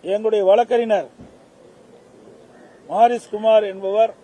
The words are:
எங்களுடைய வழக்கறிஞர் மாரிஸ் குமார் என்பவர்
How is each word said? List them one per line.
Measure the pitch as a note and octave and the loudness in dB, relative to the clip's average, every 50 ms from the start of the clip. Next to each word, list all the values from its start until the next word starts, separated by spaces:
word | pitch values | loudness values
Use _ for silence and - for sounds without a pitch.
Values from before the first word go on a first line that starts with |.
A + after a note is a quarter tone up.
| - E3 F#3+ | -6 -6 -6
எங்களுடைய | G#3+ A3 A3 G#3+ G#3 G3 F#3 | -4 -2 -2 -2 0 2 4
வழக்கறிஞர் | G3 A3+ A#3+ A#3 B3 A#3 A#3 A3+ G#3+ F#3+ D#3+ - _ - - - - _ - _ _ _ - - _ _ _ _ - - _ _ _ - - - - - - _ _ - - - _ _ - - | 4 2 2 0 -2 -4 -2 -2 -2 -4 -4 -8 _ -20 -20 -20 -20 _ -20 _ _ _ -20 -20 _ _ _ _ -20 -20 _ _ _ -20 -20 -20 -20 -20 -20 _ _ -20 -20 -20 _ _ -16 -8
மாரிஸ் | - G#3 A#3 A#3+ A#3+ A#3 - - | 0 2 2 2 2 -2 -8 -10
குமார் | - G#3 A3 A3 A3 G#3+ G#3 G3 | -12 -4 0 2 2 2 2 0
என்பவர் | F#3+ F#3+ G3 F#3+ G3 G#3+ A3+ A3 A3 - | -8 -8 -8 -4 0 0 0 0 -2 -14